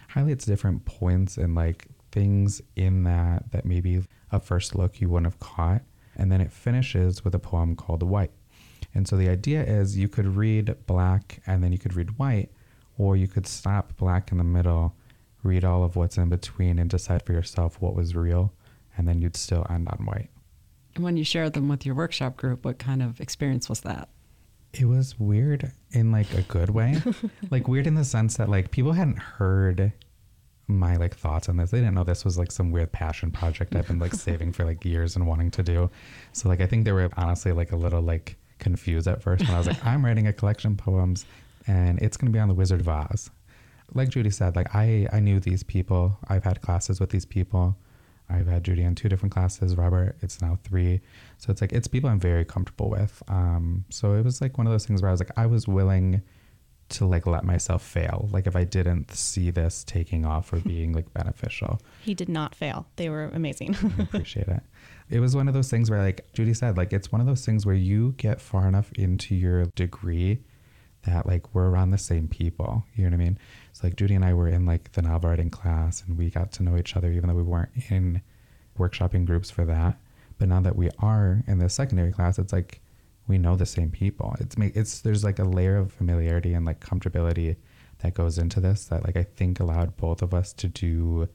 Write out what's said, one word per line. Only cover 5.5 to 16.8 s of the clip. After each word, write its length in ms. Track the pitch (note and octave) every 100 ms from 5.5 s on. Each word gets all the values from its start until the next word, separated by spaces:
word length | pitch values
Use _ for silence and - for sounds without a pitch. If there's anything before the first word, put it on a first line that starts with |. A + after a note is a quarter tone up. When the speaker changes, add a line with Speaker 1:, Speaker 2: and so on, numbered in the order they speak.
| - E2+ A2 - _ -
Speaker 1:
And 160 | - F#2+
then 120 | F#2+
it 100 | G2
finishes 720 | - A#2+ B2+ B2+ F#2 F#2 F2+
with 100 | F#2
a 40 | F2
poem 360 | - E2+ E2+
called 280 | E2 - E2
White. 300 | F2 G2+ F2+ - _ - - - -
And 140 | G2 G2
so 80 | F#2+
the 140 | F#2
idea 340 | F#2 C#3 D#3
is 320 | - G#2 G2 G2
you 120 | G2+
could 280 | - G2 G2
read 400 | A2 G#2+ G#2+ - -
black 540 | F#2 F#2 F#2+ - - -
and 180 | F#2+
then 80 | F2+
you 60 | F2+
could 160 | -
read 240 | F2+ F2 A2+
white, 320 | C#3 G#2+ F2+ - - - _ -
or 180 | G2 F#2+
you 100 | F#2+
could 200 | G2 -
stop 500 | - - G2+ - -
black 340 | F#2 F2+ -
in 60 | F2+
the 80 |
middle, 500 | E2+ F2 F2 E2 E2+ - - - _ _
read 220 | G2 F#2
all 180 | F#2 F2+
of 140 | F2 F2+
what's 220 | E2+ -
in 100 | F2
between, 500 | F2 - - F2+
and 120 | E2+